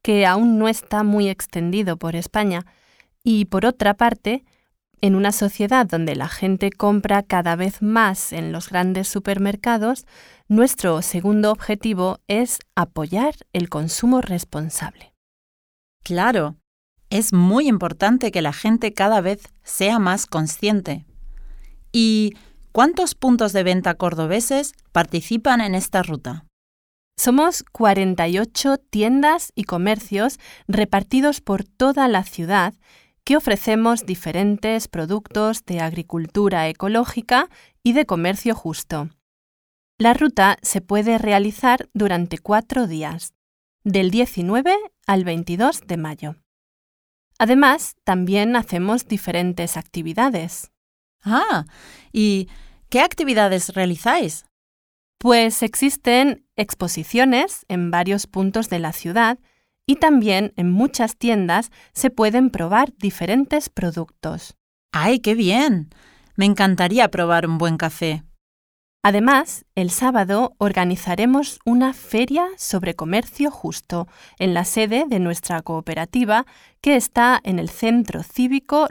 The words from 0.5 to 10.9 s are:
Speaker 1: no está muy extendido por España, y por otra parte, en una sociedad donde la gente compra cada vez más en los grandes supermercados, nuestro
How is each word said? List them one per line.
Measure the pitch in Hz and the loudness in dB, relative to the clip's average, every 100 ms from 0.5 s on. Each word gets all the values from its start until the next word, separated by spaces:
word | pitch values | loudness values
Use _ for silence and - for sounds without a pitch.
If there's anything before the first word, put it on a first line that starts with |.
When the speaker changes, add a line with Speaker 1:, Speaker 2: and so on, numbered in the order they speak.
| 220 | 4
Speaker 1:
no | 220 | 2
está | 226 - 208 | -2 -4 -2
muy | 208 208 202 | 0 2 0
extendido | 190 - 175 170 196 196 165 | -4 -8 -6 -4 -2 -2 -4
por | 165 170 | -6 -8
España, | 170 214 208 175 180 _ _ _ _ _ | -6 -2 -2 -4 -8 _ _ _ _ _
y | 240 220 | 0 2
por | 202 190 240 | 2 0 0
otra | 247 202 | 2 0
parte, | 208 233 226 208 254 _ _ _ _ _ - | 2 0 0 -4 -6 _ _ _ _ _ -2
en | 202 190 | 2 2
una | 202 | 2
sociedad | 208 202 - 202 262 | 0 -2 -2 0 2
donde | 220 165 165 139 | 2 0 -2 -4
la | 131 | -6
gente | - 190 190 196 | -4 -2 0 -2
compra | - 202 208 208 202 | -2 0 0 2 0
cada | 202 180 175 170 | 0 -2 0 -2
vez | 185 196 | -2 -2
más | 208 226 214 190 - | 0 2 2 0 -6
en | 165 160 | -8 -8
los | 165 - | -8 -6
grandes | 180 185 185 190 | -2 0 -2 -4
supermercados, | 202 196 196 196 202 240 233 214 269 - - - _ - | -6 -4 -2 -2 -2 -2 0 0 -4 -8 -20 -20 _ 0
nuestro | 214 254 - 185 | 4 4 2 -2